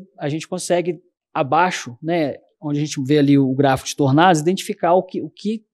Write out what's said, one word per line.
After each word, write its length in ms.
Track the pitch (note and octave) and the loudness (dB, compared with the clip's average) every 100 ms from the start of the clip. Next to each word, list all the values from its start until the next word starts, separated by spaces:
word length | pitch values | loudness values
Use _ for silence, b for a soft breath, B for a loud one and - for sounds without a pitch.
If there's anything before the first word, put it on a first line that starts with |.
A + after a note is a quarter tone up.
| F#3+ - | -8 -10
a 120 | D3+ | -6
gente 180 | D#3 - | -6 -8
consegue, 540 | F3+ - F3 E3+ E3 _ _ _ | -10 -2 -2 -2 -6 _ _ _
abaixo, 640 | D#3 C#3 D3+ F3+ - - A#2+ | -6 0 2 0 -2 -12 -10
né, 360 | D#3 E3+ C#3+ - _ _ | -4 -2 -2 -6 _ _
onde 180 | D#3 D3 | -6 -4
a 60 | D3+ | -4
gente 180 | D3 | -6
vê 140 | C3 D3+ | 0 2
ali 200 | C#3+ C#3+ | 4 4
o 160 | C3 | 2
gráfico 360 | C3 C#3 C3 - | 2 2 2 -4
de 60 | - | -2
tornados, 440 | C#3 C#3+ F#3 D#3+ | 2 4 6 4
identificar 540 | D#3 F#3+ - G3+ E3+ | 0 -4 -6 -4 0
o 100 | F#3 | 0
que, 180 | F#3 F#3+ | 0 -8
o 80 | D#3 | -10
que 360 | _ G3+ A3 _ | _ -8 -8 _